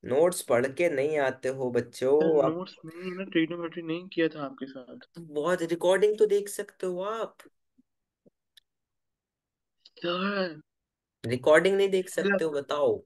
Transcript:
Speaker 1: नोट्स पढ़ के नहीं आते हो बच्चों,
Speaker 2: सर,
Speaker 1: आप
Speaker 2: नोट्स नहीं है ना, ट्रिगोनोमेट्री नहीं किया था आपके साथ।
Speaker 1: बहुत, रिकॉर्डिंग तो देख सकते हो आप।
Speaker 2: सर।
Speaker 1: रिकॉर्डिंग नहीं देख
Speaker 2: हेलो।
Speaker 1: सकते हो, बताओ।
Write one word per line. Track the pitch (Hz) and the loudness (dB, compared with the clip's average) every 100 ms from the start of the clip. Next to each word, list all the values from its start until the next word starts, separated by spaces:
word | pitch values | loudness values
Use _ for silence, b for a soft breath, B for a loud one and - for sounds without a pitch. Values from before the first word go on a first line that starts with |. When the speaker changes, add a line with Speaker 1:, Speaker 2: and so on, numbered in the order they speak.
Speaker 1:
नोट्स | - 127 170 175 | 0 2 2 0
पढ़ | - 120 135 | 0 2 2
के | 135 175 | 0 0
नहीं | 143 143 156 | 2 0 0
आते | 131 131 131 | 0 -2 -6
हो | 131 131 | -4 -2
बच्चों, | 120 117 - 127 147 | -2 -4 -4 2 4
Speaker 2:
सर, | 160 156 | 4 4
Speaker 1:
आप | 135 | 2
Speaker 2:
नोट्स | 165 185 - | 0 -10 -14
नहीं | 160 165 185 | -18 -12 -10
है | 180 | -8
ना, | |
ट्रिगोनोमेट्री | 196 180 160 175 170 170 | -2 0 0 -2 -8 -10
नहीं | 165 165 185 | -8 -8 -8
किया | 170 160 | -2 -2
था | 156 | -2
आपके | 139 - 135 | -12 -10 -14
साथ। | 135 123 120 - - | -14 -18 -20 -20 -20
Speaker 1:
बहुत, | 165 147 151 180 | -10 -4 -2 -2
रिकॉर्डिंग | 165 170 175 190 208 214 | -2 -2 2 4 4 4
तो | 214 | 4
देख | 202 202 | 2 0
सकते | - 202 _ 185 | -8 -10 _ -6
हो | 180 | -6
आप। | 196 226 214 _ - _ _ _ _ _ _ _ _ _ _ _ _ _ _ _ _ _ _ _ _ _ _ _ - - | -6 -6 -8 _ -20 _ _ _ _ _ _ _ _ _ _ _ _ _ _ _ _ _ _ _ _ _ _ _ -20 -10
Speaker 2:
सर। | 170 175 196 202 185 151 - _ _ _ _ _ | -6 -2 -2 -2 -4 -6 -18 _ _ _ _ _
Speaker 1:
रिकॉर्डिंग | 113 123 127 156 180 196 | -6 -2 6 6 6 4
नहीं | 196 | 2
देख | 190 185 | 2 -2
Speaker 2:
हेलो। | - 185 | -2 0
Speaker 1:
सकते | 202 | 2
हो, | 165 | 0
बताओ। | 143 139 147 135 104 | -4 -4 2 2 2